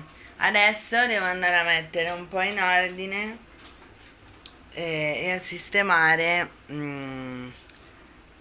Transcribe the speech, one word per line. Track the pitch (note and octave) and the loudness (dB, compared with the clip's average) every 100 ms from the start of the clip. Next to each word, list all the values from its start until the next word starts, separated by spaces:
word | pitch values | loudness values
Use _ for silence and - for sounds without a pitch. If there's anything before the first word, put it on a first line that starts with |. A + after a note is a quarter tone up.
| D3+ - - - | -14 -20 -18 -2
adesso | F#3 G#3 G#3 G#3+ - A#3 A#3+ | 2 4 4 2 -2 0 2
devo | G#3+ F#3 | 0 -2
andare | F#3 F3+ F3 | 0 2 2
a | |
mettere | E3+ E3 D#3+ E3+ E3+ | 4 2 0 -2 -2
un | F3 F3 | -4 -6
po' | F#3+ | -4
in | F#3+ G#3 | -2 0
ordine, | F#3 F3+ F#3 F3+ F#3+ G3+ G#3+ A#3 - - - - - - - - - - - - - | 2 2 2 -4 -8 -6 -8 -10 -18 -20 -20 -20 -20 -20 -20 -20 -20 -20 -20 -20 -16
eh, | - E3+ D#3 D3+ C3 | -10 -6 -2 -2 -2
e | F3+ | -2
a | F#3 | -4
sistemare, | - F3 - G3+ G3 E3+ D#3+ D#3+ E3+ F3 E3 - - | -4 -8 -2 0 4 6 6 4 4 0 -2 -8 -12
mm, | D3 D3 C#3 C3+ C3 C3 B2+ B2+ - - - - - - - - - | -8 -8 -8 -10 -10 -10 -12 -12 -16 -20 -20 -20 -20 -20 -20 -20 -20